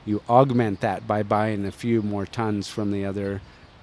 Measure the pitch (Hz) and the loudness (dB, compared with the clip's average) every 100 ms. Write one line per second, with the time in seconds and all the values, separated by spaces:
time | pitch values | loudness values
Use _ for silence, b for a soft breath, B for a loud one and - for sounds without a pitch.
0 | 107 104 - 120 139 120 113 98 110 95 | -4 -4 4 6 6 4 0 0 -2 -4
1 | 110 107 104 107 110 104 98 - 120 113 | -2 -2 2 2 2 0 -4 -4 0 0
2 | 104 101 95 - 110 104 98 - 104 101 | 0 -4 -6 -4 -2 -2 -4 -4 -2 -2
3 | 98 98 98 98 B B B B | -2 -4 -6 -6 B B B B